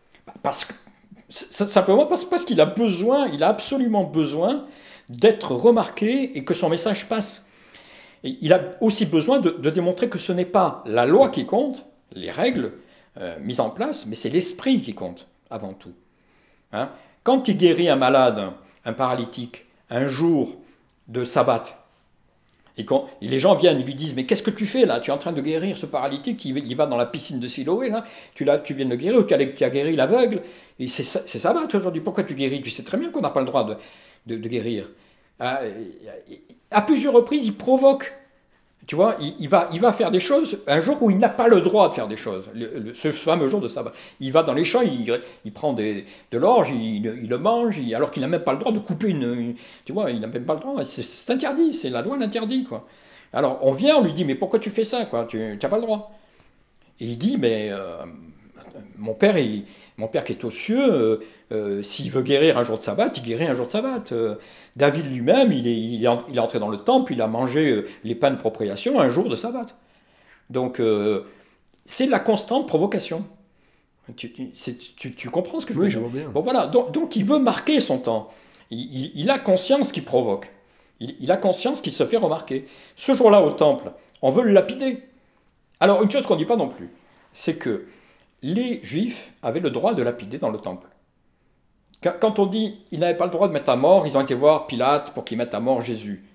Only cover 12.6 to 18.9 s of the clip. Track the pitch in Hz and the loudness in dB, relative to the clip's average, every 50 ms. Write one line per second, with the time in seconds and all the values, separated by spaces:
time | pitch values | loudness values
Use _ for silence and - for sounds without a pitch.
12.6 | 120 98 - - - _ _ _ _ _ _ - 90 87 82 78 71 107 123 135 | -4 -6 -8 -12 -20 _ _ _ _ _ _ -12 -10 -10 -10 -8 -8 -8 -2 -2
13.6 | 117 110 - - 233 302 285 - - 110 110 - - 110 143 180 180 - - - | -2 -2 -2 -6 -6 -6 -6 -8 -10 -10 -10 -6 -6 -2 -2 -2 -2 -2 -8 -6
14.6 | - 269 262 208 - 127 101 - 98 90 87 - - _ _ _ _ _ 117 107 | -2 0 0 0 0 -4 -10 -10 -10 -12 -12 -14 -20 _ _ _ _ _ -14 -12
15.6 | 107 95 95 - - 90 87 _ _ _ _ _ _ _ _ _ _ _ _ _ | -12 -12 -14 -14 -20 -20 -20 _ _ _ _ _ _ _ _ _ _ _ _ _
16.6 | _ _ - 107 127 - - - - _ _ _ - 240 262 262 262 226 175 147 | _ _ -6 -6 -6 -6 -8 -18 -20 _ _ _ 0 2 2 2 4 0 0 4
17.6 | 180 170 165 165 175 165 139 135 131 127 139 131 127 123 107 104 98 92 - - | 6 4 6 6 4 4 4 4 4 4 6 6 6 6 4 0 -4 -6 -8 -14
18.6 | - _ _ _ - 117 | -20 _ _ _ -10 -10